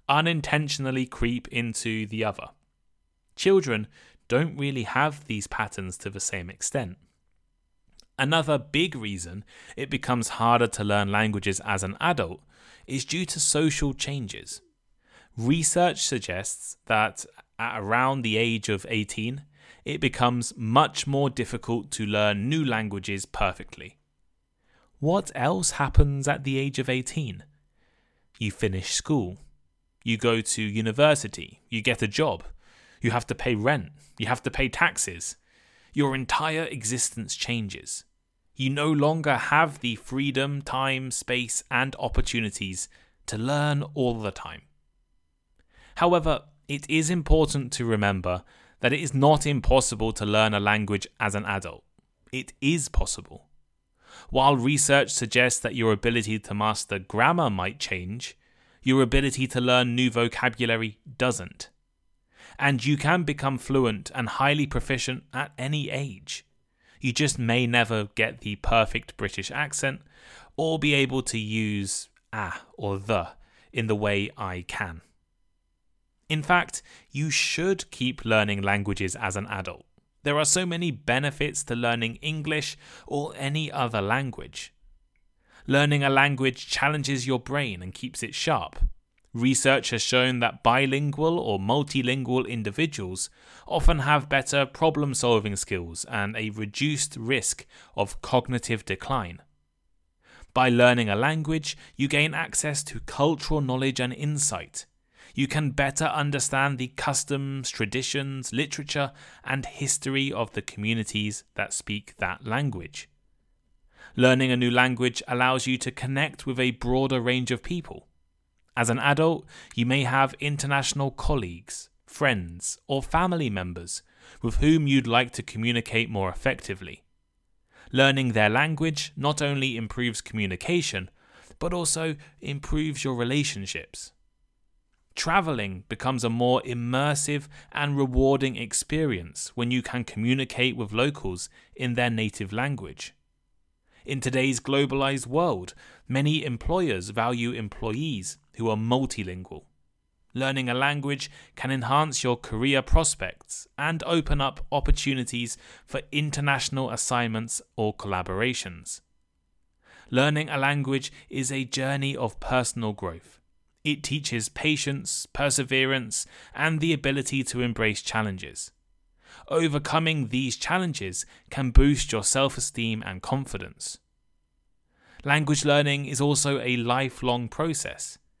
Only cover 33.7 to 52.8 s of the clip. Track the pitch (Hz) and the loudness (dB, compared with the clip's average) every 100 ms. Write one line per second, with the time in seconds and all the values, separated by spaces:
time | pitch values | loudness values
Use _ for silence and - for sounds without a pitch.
33.7 | 147 80 - - - 110 123 - - 135 | 0 -4 -14 -20 -8 -4 -2 -2 -2 -2
34.7 | - 170 - - 87 - - _ _ _ | 2 2 2 -4 -6 -10 -12 _ _ _
35.7 | _ _ - 143 131 127 - 156 156 165 | _ _ 0 0 0 -2 0 0 -2 -4
36.7 | 139 107 123 - - 107 - - 120 104 | -6 -4 -2 -2 -4 -8 -6 -4 -2 -4
37.7 | - - - - _ _ _ _ - 131 | -8 -12 -12 -12 _ _ _ _ -4 -2
38.7 | 143 151 151 147 160 151 127 - 147 160 | 0 2 4 4 2 0 0 2 4 4
39.7 | 143 123 113 - 131 139 131 139 143 143 | 0 -4 -4 -6 -2 0 0 0 -2 -4
40.7 | 131 135 131 131 - - 123 120 - - | -2 0 -2 -4 -8 -2 -2 -2 -6 -2
41.7 | 123 135 - 123 - - 120 110 - 95 | 0 0 -2 0 2 2 2 -2 -4 -6
42.7 | 90 - - _ _ - 107 120 147 147 | -6 -10 -14 _ _ -10 -4 -2 0 2
43.7 | 143 143 - 123 117 107 - - - - | 0 -2 0 0 0 -4 -6 -12 -14 -18
44.7 | _ _ _ _ _ _ _ _ _ _ | _ _ _ _ _ _ _ _ _ _
45.7 | _ - - 175 175 160 143 - _ _ | _ -20 0 4 4 2 -2 -4 _ _
46.7 | 143 - 156 156 175 151 160 147 143 123 | -10 0 0 2 0 4 6 6 0 -4
47.7 | - 117 110 101 98 90 90 - - - | -4 0 2 2 2 -2 -4 -6 -20 -20
48.7 | _ 117 139 156 131 143 151 147 143 107 | _ 0 0 -2 4 6 6 4 0 4
49.7 | 131 127 110 110 110 104 107 110 104 101 | 4 4 0 -2 -2 0 4 4 4 4
50.7 | 107 101 104 - _ 107 101 107 98 87 | 2 2 -2 -4 _ -2 -2 -2 -4 -6
51.7 | - _ _ _ _ _ 131 131 - 135 | -12 _ _ _ _ _ -10 -10 -2 0
52.7 | 165 | 2